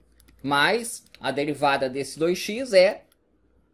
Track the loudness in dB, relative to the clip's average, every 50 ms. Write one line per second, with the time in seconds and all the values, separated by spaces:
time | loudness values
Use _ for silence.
0 | _ _ _ _ _ _ _ _ -4 -2 2 2 4 4 2 0 -2 -6 -12 -14
1 | -18 _ -20 -8 -6 -4 -4 -2 -4 -4 -4 0 2 2 2 2 0 -2 -4 -6
2 | -8 -8 -6 -2 -2 -2 -2 -2 -4 -6 -6 -6 -4 2 4 6 6 6 2 -2
3 | -10 _ _ _ _ _ _ _ _ _ _ _ _ _